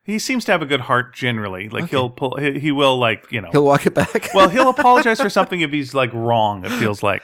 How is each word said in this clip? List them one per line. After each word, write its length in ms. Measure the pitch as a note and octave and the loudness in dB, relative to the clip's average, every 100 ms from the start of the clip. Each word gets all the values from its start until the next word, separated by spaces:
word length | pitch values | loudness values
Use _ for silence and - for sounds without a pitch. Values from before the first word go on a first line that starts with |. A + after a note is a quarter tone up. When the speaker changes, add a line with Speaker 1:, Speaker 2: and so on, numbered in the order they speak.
Speaker 1:
He 160 | - G#3+ | -8 -6
seems 260 | - B3+ - | -4 -4 0
to 60 | |
have 100 | F#3 | -2
a 40 | C#3+ | 0
good 140 | C#3 | -2
heart 340 | B2 B2 B2 | 0 -2 -2
generally. 540 | - B2+ A2+ G#2 F#2 G#2+ | -6 -4 -4 -6 -8 -8
Like, 160 | A2 | -6
Speaker 2:
Okay. 60 | E3+ | -2
Speaker 1:
he'll 180 | C#3 B2 | -2 -2
pull, 260 | - C3 C3 | -4 -6 -4
he, 200 | C#3+ C#3 | -4 -2
he 140 | D3+ | -2
will, 260 | C#3 C#3 B2+ | 2 2 4
like, 280 | A#2 G#2 - | 0 0 -6
you 100 | A#2 | -8
know. 100 | F2+ | 0
Speaker 2:
He'll 120 | D3 C#3+ | 2 4
walk 200 | C#3+ F3+ | 4 2
it 80 | |
back. 360 | D3 - A3 - | 0 -2 -4 0
<laughs> 40 | |
Speaker 1:
Well, 140 | F#3+ F#3 | 4 4
he'll 220 | A3+ C4 | 4 2
apologize 500 | B3+ C4 B3 B3 A3+ | 4 4 4 2 0
for 80 | G3+ | 0
something 320 | G3 F3 F3+ | 0 0 -2
if 100 | D3+ | -2
he's, 220 | D3 B2+ | -4 -2
like, 180 | C3 B2 | -2 -2
wrong, 500 | A#2 A#2 A#2 G#2 G2 | 0 0 2 2 -2
it 60 | F#2+ | -6
feels 300 | B3 A2 G#2 | -2 -2 0
like. 200 | G2+ G2 | -2 -2